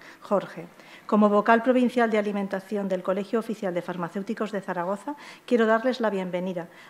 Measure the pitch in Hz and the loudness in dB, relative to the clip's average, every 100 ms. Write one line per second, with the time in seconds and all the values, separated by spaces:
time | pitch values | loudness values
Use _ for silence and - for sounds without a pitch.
0 | - - - 202 175 - 175 - - - | -20 -20 -2 0 0 -10 -16 -20 -20 -20
1 | - 214 208 208 202 233 247 247 240 240 | 0 4 6 4 6 4 4 4 4 2
2 | 233 214 202 202 196 196 - 208 196 185 | 2 2 0 -2 -4 -6 -6 -4 -2 -2
3 | 185 190 196 233 220 202 190 175 175 180 | -2 -2 -2 -2 -2 -4 -4 -4 -6 -6
4 | 170 202 196 214 208 202 185 180 175 202 | -6 -6 -6 -6 -4 -4 -4 -4 -4 -4
5 | - 294 - - - 240 220 226 254 254 | -6 -12 -14 -20 -2 2 4 4 2 0
6 | 220 196 185 180 185 175 165 - | -2 -2 -4 -4 -4 -6 -10 -14